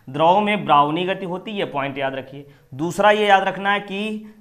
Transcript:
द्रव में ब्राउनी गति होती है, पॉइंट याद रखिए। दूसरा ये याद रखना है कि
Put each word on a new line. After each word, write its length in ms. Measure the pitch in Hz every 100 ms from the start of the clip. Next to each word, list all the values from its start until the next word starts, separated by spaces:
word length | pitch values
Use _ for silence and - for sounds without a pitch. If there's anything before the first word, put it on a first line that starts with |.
| -
द्रव 320 | 139 165 190
में 240 | 208 208
ब्राउनी 400 | 147 147 147 160 180
गति 200 | 185 185
होती 300 | 185 220 202
है, 60 | 143
पॉइंट 320 | 143 139 135
याद 160 | 135
रखिए। 320 | 131 127 143 143 _ _ 127
दूसरा 340 | 175 170 202
ये 160 | 214 208
याद 160 | 196
रखना 280 | 190 180 196
है 80 | 202
कि 520 | 202 190 214 214 - -